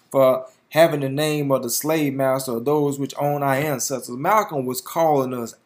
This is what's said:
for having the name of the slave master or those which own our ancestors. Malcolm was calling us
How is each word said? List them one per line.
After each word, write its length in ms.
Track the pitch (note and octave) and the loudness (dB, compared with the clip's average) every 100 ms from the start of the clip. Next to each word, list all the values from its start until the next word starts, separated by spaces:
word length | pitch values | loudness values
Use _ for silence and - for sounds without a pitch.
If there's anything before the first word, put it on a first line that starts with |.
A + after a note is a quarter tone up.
| _ | _
for 360 | C#3 C3 B2+ - _ _ | 4 4 4 -2 _ _
having 300 | D3 E3 D3 | 4 4 4
the 80 | C3+ | -4
name 420 | C3+ D#3 D3+ C#3+ | -2 -2 -2 0
of 120 | C3 | 0
the 80 | A#2+ | 0
slave 420 | - D3+ D#3+ D3 | -4 -2 0 0
master 400 | C3+ C3+ C3 - | 0 0 0 -2
or 80 | A2+ | -4
those 380 | B2 D3+ C#3+ C#3 | 0 0 0 -2
which 160 | C3+ - | -6 -2
own 240 | D3 D3 | -2 0
our 120 | C#3 | 0
ancestors. 600 | C3+ D3+ C3 - B2+ B2 B2 | 0 0 -4 -4 -6 -8 -4
Malcolm 500 | E3 G#3+ G3+ D3+ B2+ | 2 2 2 -4 -4
was 160 | B2 | -6
calling 500 | - F3 D#3+ C#3+ B2+ | -6 0 2 2 0
us 220 | B2 A2+ - | -4 -8 -8